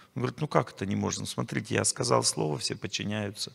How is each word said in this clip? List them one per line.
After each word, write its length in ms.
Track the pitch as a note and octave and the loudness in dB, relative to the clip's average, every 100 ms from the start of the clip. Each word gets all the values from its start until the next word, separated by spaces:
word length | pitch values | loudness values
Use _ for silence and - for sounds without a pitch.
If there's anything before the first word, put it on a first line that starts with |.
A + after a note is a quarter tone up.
| - | -10
Он 80 | B2+ | -4
говорит: 200 | B2+ - | -4 -2
«Ну 60 | D3+ | 2
как 260 | D3 A#2 | 2 2
это 120 | - | -2
не 100 | G2 | -2
можно? 300 | G#2 G2+ G#2 | 0 0 -2
Смотрите, 480 | G2+ - A#2 B2 G#2+ | -4 -4 -2 -4 0
я 100 | G#2+ | 2
сказал 400 | G#2+ - A#2+ B2 | 2 2 4 4
слово, 360 | A#2 - D3+ C3+ | 4 2 0 0
все 160 | - | -4
подчиняются. 760 | G#2 G#2+ - G#2 G#2+ G2+ - - | -4 -4 -4 -2 -2 -4 -4 -10